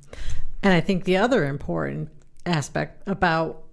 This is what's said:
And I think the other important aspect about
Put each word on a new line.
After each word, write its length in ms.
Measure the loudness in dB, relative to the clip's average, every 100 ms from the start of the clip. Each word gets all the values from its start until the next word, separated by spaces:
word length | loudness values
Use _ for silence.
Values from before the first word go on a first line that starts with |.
| -16 -4 2 4 4 4
And 120 | 4
I 80 | 4
think 240 | 2 -2 0
the 100 | 2
other 300 | 2 2 0
important 640 | -4 -6 -6 -6 -6 -10 -14 -20 -12 -4
aspect 600 | -4 -2 -6 -6 -8 -8
about 560 | -2 0 0 -2 -6 -16